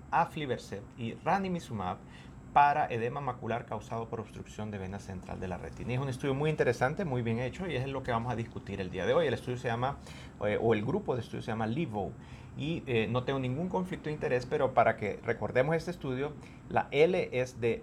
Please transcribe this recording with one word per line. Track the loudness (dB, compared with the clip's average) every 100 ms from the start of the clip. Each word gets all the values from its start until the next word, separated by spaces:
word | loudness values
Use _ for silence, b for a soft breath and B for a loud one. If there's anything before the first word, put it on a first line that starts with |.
| 0
aflibercept | 2 2 0 -2 -2 -4 -10 -10 -6
y | -6 -2
ranimizumab | 2 2 2 -2 -4 -4 -2 -4 -8 B B B 2
para | 6 8 6 2
edema | 0 -2 -2
macular | -4 -4 -2 -2 -2
causado | -8 -4 -6 -4
por | -6
obstrucción | -8 -10 -12 -8 -6
de | -6
vena | -6 -8
central | -8 -10 -8 -6
de | -4
la | -6
retina. | -8 -8 -4
Y | -2
es |
un | -2
estudio | -2 0
muy | 2 2
interesante, | 2 2 4 2 2 -2
muy | 0
bien | 0 0
hecho, | -2 -4 -4
y | -2
es | -2
lo | -4
que | 0
vamos | 0 0
a | -2
discutir | -4 -6 -8 -4
el | -4
día | 0 2
de |
hoy. | 4 4
El | 0
estudio | -2 -4
se | -2
llama, | 0 -2 -4 B B B B
eh, | 0 2
o | 4
el | 4
grupo | 2 0 0
de | -2
estudio | -2 -6
se | -4
llama | -2 0
livo, | 0 -2 -2 -4 -6 B B B -6
y, | -4 -4 0
eh, | 2 4
no | 2
tengo | 0 0
ningún | 0 0 0
conflicto | 0 -2 -4 -4
de | -2
interés, | 0 0 2
pero | 2 4
para | 6 6 6
que | 0 -2
recordemos | -2 0 2 4 4 4
este | 0
estudio, | -6 -2 -2 -2 -6 B B B
la | 0 2
L | 6 8 6 2
es | 0 0 2
de | 0 2